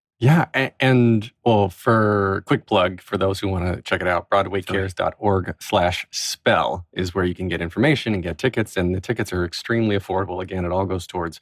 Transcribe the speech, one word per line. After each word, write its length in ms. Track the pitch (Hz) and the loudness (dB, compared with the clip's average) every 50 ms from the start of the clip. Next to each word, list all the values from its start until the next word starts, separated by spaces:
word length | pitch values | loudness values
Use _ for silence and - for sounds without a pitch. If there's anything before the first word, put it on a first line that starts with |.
| _ _ _ _ | _ _ _ _
Yeah, 280 | 117 135 160 170 - - - | 4 4 4 4 2 0 -2
a-, 180 | 131 135 - - _ | -2 -2 -2 -2 _
and, 500 | 135 131 127 123 120 117 113 107 104 - _ _ _ | 2 4 6 6 6 6 4 2 0 -4 _ _ _
well, 260 | 123 113 104 101 90 | 4 4 4 4 2
for 720 | - - - 123 113 110 107 104 104 101 101 98 95 - - | -2 -2 0 2 4 4 4 4 4 4 2 2 0 -2 0
quick 200 | - 147 - - | 0 -2 -2 0
plug, 340 | - 110 101 - 95 92 92 | 0 2 2 2 2 -2 -6
for 160 | - - 104 | -8 -6 -2
those 240 | 95 95 98 101 - | 0 0 0 0 -2
who 80 | 107 98 | -2 -2
wanna 320 | 95 90 87 90 87 - | -2 -2 -2 -2 -4 -4
check 200 | - - 98 87 | -4 -4 -4 -2
it 40 | 90 | 0
out, 220 | 90 90 87 - _ | 0 0 0 0 _
broadway 320 | 101 101 95 90 95 98 | 0 0 0 0 -4 -4
cares 320 | 92 - 98 98 95 95 | -4 -4 -4 -4 -4 -4
dot 220 | 90 - 92 85 - _ | -4 -2 -4 -4 -4 _
org 360 | 110 104 98 95 90 95 - - | 0 0 2 2 0 -4 -10 -12
slash 460 | - - 110 95 87 87 87 - - - | -6 0 0 2 2 2 0 -4 -10 -10
spell 760 | - - - - - - _ 120 110 82 73 60 71 90 87 _ | -10 -8 -8 -8 -8 -2 _ 0 2 2 0 -2 -4 -6 -10 _
is 220 | _ - 92 87 - | _ -6 -6 -4 -2
where 100 | 98 90 | -2 -2
you 100 | 90 90 | -2 -2
can 140 | - 92 90 | -4 -6 -6
get 140 | 85 82 | -4 -4
information 500 | 85 82 - 101 120 156 147 - - 117 | -6 -4 -2 0 2 2 2 0 0 -2
and 100 | 107 95 | -2 -2
get 140 | 85 87 82 | -4 -6 -6
tickets, 400 | - - 131 - 120 120 - - | -2 -2 -2 0 -2 -4 -2 -2
and 180 | 95 90 87 92 | -2 0 0 0
the 60 | 92 | -2
tickets 320 | - - 117 - 104 - | -4 -4 -4 -4 -4 -4
are 120 | 92 92 87 | -2 -4 -4
extremely 500 | 87 - - - - 117 117 113 110 101 | -4 -6 -10 -6 -2 -2 0 0 0 0
affordable. 460 | 98 - - 92 95 98 - 90 90 | -2 -2 -2 -4 -4 -2 -4 -6 -8
Again, 220 | 95 92 95 92 90 | -8 -6 -6 -4 -4
it 60 | 85 | -2
all 120 | 87 95 98 | -2 -2 -2
goes 220 | 98 95 90 - | -2 -4 -6 -6
towards 340 | - - 90 85 82 80 - | -8 -6 -6 -6 -6 -8 -12